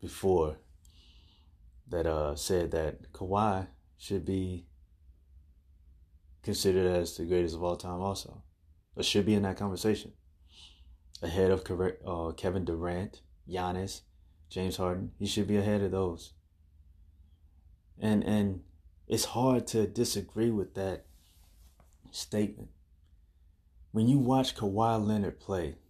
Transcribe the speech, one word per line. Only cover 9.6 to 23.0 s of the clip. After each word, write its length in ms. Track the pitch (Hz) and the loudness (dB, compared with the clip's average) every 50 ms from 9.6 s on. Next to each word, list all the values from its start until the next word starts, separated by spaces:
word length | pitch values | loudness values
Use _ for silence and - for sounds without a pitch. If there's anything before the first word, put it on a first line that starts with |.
| 104 101 92 87 - 107 101 104 - - - _ _ _ _ _ - - - - - - - - - - - - _ - - - | -4 -4 -4 -2 0 0 0 0 -4 -10 -18 _ _ _ _ _ -20 -20 -20 -20 -20 -20 -20 -20 -20 -20 -20 -20 _ -20 -12 -8
Ahead 300 | - 82 82 98 95 92 | -6 -2 2 4 4 4
of 100 | 95 92 | 4 2
Kere-, 360 | - - 92 87 92 92 - - - | 0 -2 -2 -2 -2 -2 -2 -4 -8
uh, 280 | 98 87 85 82 82 | -6 -6 -4 -4 -6
Kevin 320 | 80 - - 95 90 95 87 | -6 -4 -4 -2 -2 -2 -2
Durant, 560 | 85 82 82 85 87 85 90 98 - - - - - - - - - | -2 -4 -4 -4 -4 -4 -4 -6 -6 -10 -16 -20 -20 -20 -20 -12 -8
Giannis, 520 | 90 90 90 - 90 92 95 98 - - - _ _ - - _ _ - - - | -6 -4 -4 -2 -2 -4 -4 -6 -8 -12 -16 _ _ -20 -20 _ _ -20 -20 -10
James 260 | - 95 92 92 90 | -6 -4 -4 -2 -2
Harden. 360 | - 92 90 90 92 101 101 - - | 0 0 0 0 -2 -4 -8 -6 -6
He 80 | 101 | -4
should 200 | 101 - 107 101 | -2 0 0 2
be 100 | 95 104 | 2 2
ahead 260 | 101 98 107 104 101 | 2 4 4 2 2
of 100 | 101 95 | 2 0
those. 400 | 92 95 95 90 85 82 - - - - _ _ _ _ _ _ _ - - - - - - - - - - - - _ - - _ - _ - - _ _ _ - - | 0 0 0 0 -2 -6 -12 -18 -20 -20 _ _ _ _ _ _ _ -20 -20 -20 -20 -20 -20 -20 -20 -20 -20 -20 -20 _ -20 -20 _ -20 _ -20 -20 _ _ _ -10 -4
And, 260 | 101 110 107 104 - | 0 2 2 2 2
and 380 | - 107 104 101 98 95 90 - - - - - - - - - | 2 2 4 2 2 0 -4 -8 -14 -20 -20 -20 -20 -20 -20 -4
it's 200 | - 113 110 - | -2 0 0 0
hard 420 | - - 120 127 131 127 120 110 - | -2 0 2 4 4 4 2 2 0
to 180 | - 113 104 | 0 0 0
disagree 640 | 101 - 117 120 - - 104 90 - - 107 113 117 | 2 0 0 0 0 0 -4 -6 -4 -2 0 2 2
with 240 | 113 104 92 - - | 2 0 -2 -4 -4
that 320 | 95 95 95 90 - - - - - _ _ _ - - - - - - - _ - - _ - _ - - | -4 -4 -4 -4 -6 -10 -16 -20 -20 _ _ _ -20 -20 -20 -20 -20 -20 -20 _ -20 -20 _ -20 _ -20 -16
statement. 600 | - - - - - 107 107 - - - 107 - - _ _ _ - _ | -12 -12 -8 -4 -2 -2 -2 -2 -4 -10 -16 -18 -20 _ _ _ -20 _